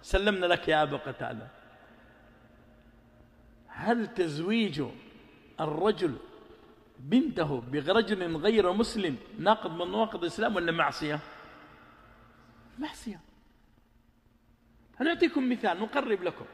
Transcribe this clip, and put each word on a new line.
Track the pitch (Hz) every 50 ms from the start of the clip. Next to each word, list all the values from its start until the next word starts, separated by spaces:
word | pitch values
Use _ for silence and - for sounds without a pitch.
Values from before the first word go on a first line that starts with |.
| -
سلمنا | - - 190 196 214 202 185 180
لك | 175 175 170 - -
يا | 156 151 151
أبا | 147 143
قتادة، | 139 - 139 131 - 131 117 - 110 - - - - - - - - - - - - - - - - - - - - - - - - - - - - - - - - - - - - - - - - - - - - - -
هل | - - 139 196 240 240 220 170 -
تزويج | - 180 165 147 147 165 185 220 233 220 196 147 151 139 104 - - - - - - - - - - - - - -
الرجل | 156 156 151 156 180 214 214 - 190 160 120 - - - - - - - - - - - - - - - _ -
بنته | 127 139 190 254 320 294 - 185 165 147 143 123
برجل | 113 123 131 151 139 151 190 226 226 196 214 185 180 170 165
غير | 156 147 214 226 220 190 180 185
مسلم | 208 233 - - 226 190 165 135 110 - - - -
ناقض | 156 190 220 214 - 180 160 170 175
من | 175
نواقض | 185 214 226 214 - 170
الإسلام | 170 165 156 - 220 233 214
ولا | 180 170 170 165
معصية؟ | 165 156 143 139 - 156 151 147 151 - - - - - - - - - - - - - - - - - - - - - - - - - - - - - - - -
معصية. | 285 302 - - - 233 196 156 - - - - _ _ _ _ _ _ _ _ _ _ _ _ _ _ _ _ _ _ _ _ _ _ _ _ _ _ _ - - _ - -
هنعطيكم | 262 320 339 339 359 330 - 294 262 254
مثال | 247 - - 208 170 175
نقرب | 214 214 - 285 277 285 214 190 175
لكم. | 170 156 - 123 -